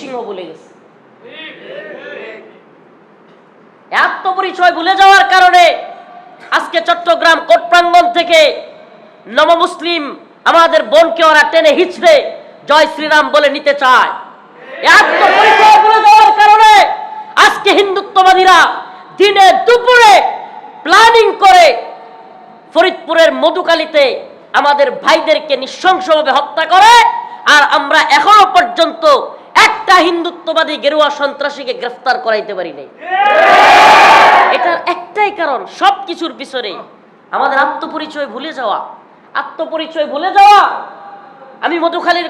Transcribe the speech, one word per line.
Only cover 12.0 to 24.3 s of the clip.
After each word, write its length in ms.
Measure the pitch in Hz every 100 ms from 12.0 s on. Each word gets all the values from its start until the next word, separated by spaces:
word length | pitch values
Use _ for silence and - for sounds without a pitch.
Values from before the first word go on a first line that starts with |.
| 349 294 - - - - -
জয় 180 | 302 294
শ্রীরাম 320 | - 302 302 277 294
বলে 140 | 285 285
নিতে 180 | 285 285
চায়। 280 | 262 240 170 - - - - - - - 254
এই 60 | 370
আত্মপরিচয় 800 | - - 392 392 427 427 427 427
ভুলে 160 | 427 440 427
যাওয়ার 240 | 427 427 427
কারণে 320 | 415 427 427 415 302 - - - - - 415
আজকে 240 | - 392 349
হিন্দুত্ববাদীরা 800 | 403 381 392 381 370 370 370 339 262 - - - - -
দিনে 300 | 403 403 381 - 440
দুপুরে 460 | 480 508 494 440 349 - - - - - -
প্ল্যানিং 420 | 294 392 453 453 415 -
করে 220 | 392 359 311 240 - - - - - - - - _
ফরিদপুরের 560 | 311 359 - - 330 311 262
মধুকালীতে 640 | 311 339 330 330 311 302 262 180 -